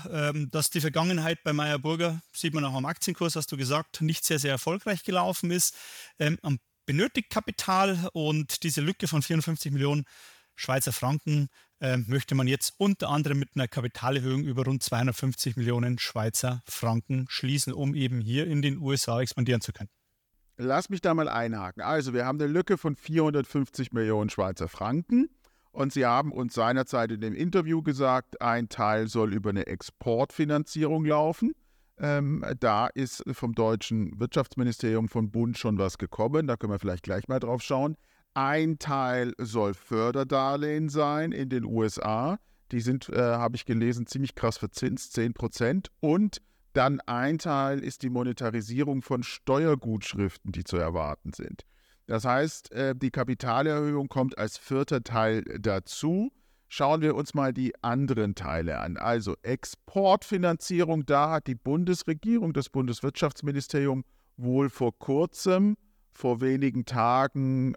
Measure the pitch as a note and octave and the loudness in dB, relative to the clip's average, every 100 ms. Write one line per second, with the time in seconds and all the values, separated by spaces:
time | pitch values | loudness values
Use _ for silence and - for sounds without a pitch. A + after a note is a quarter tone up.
0 | D#3 D#3+ D3 D3+ C#3+ D#3+ C#3+ F3 D#3 D3 | -4 -2 -2 -2 -4 -2 -2 0 0 2
1 | E3+ F3+ D#3+ E3+ - D3 D3+ D3 C#3+ E3 | 2 0 0 -2 -2 0 0 0 0 0
2 | E3+ D#3+ - - E3 D3+ C#3 C3 C#3 E3 | 0 -2 -8 -6 -2 0 -2 -2 -2 -2
3 | - F3 E3+ D#3 D3 C#3+ C3 D3 D#3+ - | -4 -2 -2 -2 -4 -4 0 0 -2 -2
4 | D#3+ D#3+ - D#3 C#3 C3+ - F#3 A3 F#3+ | 0 0 0 0 2 0 0 -2 -2 -4
5 | - F3+ F3+ F3+ F3 F3 - - - - | 0 0 0 0 0 2 0 -2 -12 -18
6 | - - D3+ E3 - C3+ - _ - C#3+ | -20 -2 -2 0 -2 -4 -6 _ -4 0
7 | A#3 - - A3+ - - - F#3 G3 F#3 | 2 0 -2 -4 -4 -6 0 2 4 2
8 | F3+ - D3+ D#3 D3+ - E3+ D3 D3 G3 | -2 -2 0 0 -2 -4 -2 0 0 0
9 | E3+ D#3 - E3 D3+ D#3 D#3 C#3 C#3 D3 | 0 0 2 0 0 -2 -2 0 2 0
10 | C#3 - - - _ - - C3 C3 A2+ | -2 -10 -20 -20 _ -10 -2 0 0 0
11 | C3 D3 - D3 C#3 - _ _ C3+ B2+ | 0 0 2 0 0 -4 _ _ 0 0
12 | A2 C3+ - C3+ B2+ C3+ - - G3+ G3 | 0 -2 0 2 2 2 -2 0 2 2
13 | - D3 D3+ C#3+ C#3 - B2 - A#2+ - | 0 0 2 0 0 -2 -2 -2 -4 -2
14 | A#2+ C#3 B2+ C3 D3+ B2 C3 C3+ - A#2+ | 0 0 0 -2 -2 -2 0 0 0 0
15 | B2+ A#2+ C3+ B2 - A#2 A#2+ A#2+ B2 B2 | 0 0 -2 -2 -4 -2 0 0 0 -2
16 | - A#2 A2 - B2+ B2 - - A#2 A2+ | -4 -2 -2 0 -2 -4 -8 -4 0 0
17 | - C3 B2+ - C3 C#3 C3+ - C#3 D3 | 0 -2 -2 -4 -2 0 -2 -2 -2 0
18 | C3 B2 G#2+ B2+ E3+ D3 C#3+ C#3 C#3 C#3 | 0 0 0 0 0 0 0 0 -2 -2
19 | - A#2 B2+ - A#2+ A#2+ - - G2+ _ | 0 0 -2 0 2 2 0 -8 -12 _
20 | _ _ _ _ _ - B2 C#3 F#3 G3 | _ _ _ _ _ -6 0 0 0 -2
21 | F#3 D#3+ D#3 A#2 A#2 A2 F#2 - - D#3 | 0 2 0 0 -2 -4 -8 -6 -2 0
22 | C3 A#2+ B2 D3 D3 D#3+ F#3 G3 D#3+ C#3 | 0 0 0 0 2 2 2 0 0 -4
23 | - D#3+ D#3 D3 C3+ D3 C3+ - B2 A#2+ | -2 2 4 2 0 0 -2 -4 -4 0
24 | A2 G#2+ G#2+ - F#2+ F#2+ D#2+ - G#2 C#3 | 2 2 2 0 -2 -2 -6 -4 -2 -2
25 | E3+ A#3+ D#4+ - _ _ _ - C3+ C3+ | 2 2 2 -2 _ _ _ -4 -2 2
26 | B2 A#2+ D3 C3 B2 - A2+ C3 B2+ C3 | 4 4 2 -2 -4 0 2 2 0 0
27 | A2+ A2 A2 - E3+ F#3 D#3+ E3 D#3 C3+ | 0 -2 -4 -2 0 0 2 0 0 2
28 | C3+ B2+ - - A#2+ A#2 A#2 - G#2+ G#2+ | 2 2 0 -4 0 0 -2 0 2 2
29 | A2 A#2 A2 G2+ G2+ G2 - F#2 - - | 2 2 2 0 -2 -2 -4 -6 -10 -8
30 | - A#2 C3+ - D3+ D3+ D3+ D#3 D3+ D#3+ | 0 0 0 0 0 0 -2 -2 0 2
31 | D3+ D3+ D#3 E3 A#3 D#4 _ _ _ - | 2 4 2 2 0 -2 _ _ _ -6
32 | D3 C#3+ C#3+ D3+ - B2+ A#2+ G#2 B2 - | 0 0 2 -2 -2 0 2 4 2 -2
33 | B2+ - - C3 A#2+ A#2 A2 A2+ - A2+ | -6 -6 -8 -4 -4 2 2 2 0 0
34 | F#2 - A#2 - C3+ - A#2+ A2+ A#2 A2 | 0 -2 -2 0 -2 0 -2 0 0 2
35 | A2+ A#2+ A2 A#2 A#2 A#2+ A#2 G#2 F#2+ - | 0 0 -2 0 0 0 0 2 0 -2
36 | F#2+ - A2 D3+ D3+ A#2 G#2+ G2+ G2+ F2+ | -8 -2 0 2 0 -2 -2 -2 -2 -4
37 | - F#2+ - C3 A#2+ B2 - C3+ D3 D#3 | -4 -4 -2 -2 -2 -4 -2 0 0 -4
38 | _ _ _ - C3+ D3+ D#3+ D#3 - C#3 | _ _ _ -2 0 2 2 0 -2 0
39 | C3 B2 B2 - A2+ A2+ G2+ G2 - A2+ | 0 0 -2 -4 -4 0 0 -2 -2 0
40 | A#2 C3 C3+ C#3 C3+ C#3+ D3 D3+ D#3 C#3+ | 2 0 2 2 2 0 0 0 0 0
41 | D3 D3+ E3 - C3+ B2+ G#2 A2+ A2 - | 2 0 -2 -4 -2 -2 0 0 0 0
42 | G#2+ A2 C3+ G3+ - _ _ B2 A#2 C3 | -2 0 0 -2 -8 _ _ -2 0 0
43 | - - B2 A#2 A#2 A#2+ - A2+ A#2 A#2+ | 0 2 2 2 0 -2 -2 2 2 0
44 | A#2 C3+ C3+ - A#2 - G#2+ - B2+ C3+ | -4 -4 -4 -2 -2 -2 -6 -4 -4 -4
45 | - - A#2 A#2+ A#2 - A#2+ F3+ - - | -4 -2 -2 -2 -6 0 0 0 -4 -4
46 | D#3 E3+ G#3 - - _ _ - C3 C#3 | 2 4 2 -2 -14 _ _ 2 2 2
47 | - A#2+ C3 D#3+ E3+ C#3 C3+ C#3 C3+ - | -2 -2 0 0 0 0 0 -2 -4 -6
48 | C3 B2 B2 A#2+ A#2+ A#2 G#2 A#2+ C#3+ C3+ | -4 0 -2 -2 -2 -2 -2 -2 0 -2
49 | - B2+ A#2+ - - C3+ D#3+ C#3+ A#2 A2 | -2 -4 -4 -6 0 2 4 2 0 -4
50 | - G2+ G2 - - F2 F2 F2 D#2+ E2+ | -4 -2 -2 -2 -8 -6 -4 -2 0 -2
51 | D#2 D2+ D#2+ - - - - _ _ _ | -4 -6 -10 -10 -12 -14 -20 _ _ _
52 | - A2+ A#2+ B2+ D#3 - - A2+ C3+ B2+ | -4 -2 2 2 2 -2 -10 -4 -2 0
53 | C3+ C#3 B2 B2 B2+ A#2+ D3+ D3 D3 D3 | -2 0 -2 -2 0 2 2 2 0 0
54 | C#3 C#3 C3 - G#2+ - - C3+ C#3+ C#3 | -2 0 0 0 -4 -6 -2 0 2 0
55 | A#2 A#2 A2 A2 - - G#2+ F#2+ F#2+ - | 0 2 2 2 -2 -4 0 0 -2 -4
56 | D3+ F3+ A#3 - _ _ _ - C#3+ D#3+ | 0 0 0 -4 _ _ _ -2 2 4
57 | D#3 C3 C#3+ D3+ C3+ B2 B2+ - A#2 B2 | 2 2 0 0 0 0 -2 -2 -2 0
58 | C#3 A2+ G#2 G2 - D#2+ E2 C2 G#1+ E2+ | 2 2 0 -2 -4 -2 -2 -4 -4 -4
59 | A2 A#2+ G#2 E2 G2+ C3 - - - G3+ | 0 0 -2 -6 -4 -6 -6 -16 -6 2
60 | G3 F#3+ - G3 F3+ E3 - F3 E3+ D#3+ | 4 4 2 0 2 0 0 0 2 0
61 | C#3+ C#3+ D3+ D#3+ - B2 - D3+ F3+ F3 | 2 4 4 2 -2 -4 0 0 2 0
62 | - D#3 G#3+ A#3 F3 C#3 C3+ C#3 C3 A#2 | 0 -2 2 2 2 -2 -2 -2 -2 -2
63 | C3+ - D3+ - D3 C#3+ - D3 C#3 C3+ | -4 0 -2 -2 -4 -4 -2 0 2 0
64 | B2+ _ _ - B2 B2+ C#3 - B2 - | -4 _ _ -8 0 2 2 2 -2 -2
65 | - C3+ F3+ - - F#3 G3+ G#3+ _ _ | 0 0 0 0 2 4 4 2 _ _
66 | _ - C3 A#2 C3 C3+ C#3 B2 A#2 A#2+ | _ -4 0 2 2 2 2 0 -2 0
67 | A2+ B2+ C3+ C#3 C3 C3 C3 | 4 4 2 0 0 2 0